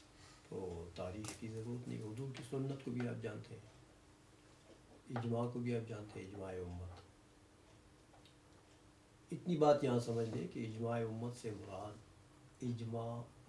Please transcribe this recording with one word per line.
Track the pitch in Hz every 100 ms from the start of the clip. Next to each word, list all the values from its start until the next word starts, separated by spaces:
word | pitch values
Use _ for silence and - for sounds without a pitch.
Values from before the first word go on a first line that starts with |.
| - - - - -
तो | 98 92 85 85 -
तारीफ़ | 90 104 110 -
की | 113
ज़रूरत | 113 117 120 120
नहीं, | 120
हुजूर | 107 113 135
की | 131
सुन्नत | 135 135 135 139 123
को |
भी | 120 120
आप | 113
जानते | 113 107 - 113
हैं। | - - - - - - - - - - - - - - -
इजमा | 123 117 117 120
को | 123
भी | 120
आप | 117
जानते | 110 107 104 98
हैं, | 95
इजमा | 101 95
उम्मत। | 92 87 90 90 90 - - - - - - - - - - - - - - - - - - - - - - -
इतनी | 165 180 156
बात | 147 143
यहाँ | 135 120
समझ | 117 117 113
लें | 127 175
कि | 127
इजमा | 110 110 117 117
उम्मत | 113 113 120 120
से | 113
मुराद | 101 98 - - - - - - - - -
इजमा | 123 113 113 117 117 120 - -